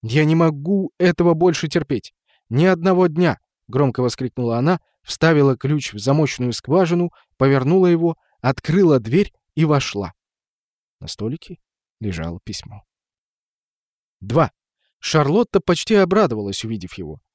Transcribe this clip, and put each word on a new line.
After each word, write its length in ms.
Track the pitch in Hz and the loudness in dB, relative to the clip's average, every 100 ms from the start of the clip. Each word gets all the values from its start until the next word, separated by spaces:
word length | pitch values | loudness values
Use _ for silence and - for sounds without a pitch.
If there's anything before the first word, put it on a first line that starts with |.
«Я 220 | 117 135 | 0 0
не 120 | 156 165 | 2 4
могу 560 | 165 147 151 196 190 _ | 2 0 -2 -2 -2 _
этого 360 | 175 175 175 | 0 2 2
больше 340 | 165 180 160 156 | 4 2 0 -2
терпеть! 460 | 170 147 123 - _ _ _ _ | -4 -2 -6 -6 _ _ _ _
Ни 180 | 117 180 | 2 2
одного 420 | 180 180 180 180 | 2 2 2 2
дня!» — 320 | 156 175 - _ _ _ | 2 0 0 _ _ _
громко 320 | 123 143 113 | 0 0 0
воскликнула 580 | 123 - 127 - 120 117 | -4 -2 -8 -4 -4 0
она, 220 | 143 180 _ _ | 0 -2 _ _
вставила 540 | - - 160 156 139 127 | -16 -2 2 4 2 2
ключ 360 | 135 147 - | -2 -2 -4
в 60 | 104 | -6
замочную 540 | 113 143 147 - 123 | -2 0 0 -2 -6
скважину, 580 | 113 - 165 175 175 175 _ _ _ | -6 -2 0 2 0 -2 _ _ _
повернула 500 | 135 135 127 185 180 | 2 2 2 2 4
его, 300 | 170 170 160 _ _ | 2 0 -4 _ _
открыла 600 | 131 139 - 175 180 135 | -4 -4 -2 2 4 4
дверь 320 | 107 151 202 _ _ | 2 0 -2 _ _
и 100 | - | -2
вошла. 480 | 156 147 - 101 92 _ _ _ _ _ _ _ _ _ | 2 2 0 -8 -10 _ _ _ _ _ _ _ _ _
На 80 | 92 | -14
столике 500 | - 107 156 - 170 _ _ _ _ | -8 -8 -8 -14 -20 _ _ _ _
лежало 380 | 107 85 82 85 | -8 -6 -8 -10
письмо. 400 | - 98 - 101 _ _ _ _ _ _ _ _ _ _ _ _ _ _ | -12 -14 -14 -20 _ _ _ _ _ _ _ _ _ _ _ _ _ _
Два. 320 | 95 131 156 _ _ _ _ _ | -2 0 0 _ _ _ _ _
Шарлотта 600 | - 156 139 185 240 196 | -2 0 2 0 0 -2
почти 340 | - 175 - | 0 -4 2
обрадовалась, 680 | 214 185 190 185 110 101 98 | 2 2 2 2 0 -6 -8
увидев 300 | 110 110 87 | -8 -8 -10
его. 260 | - 80 76 _ | -12 -14 -14 _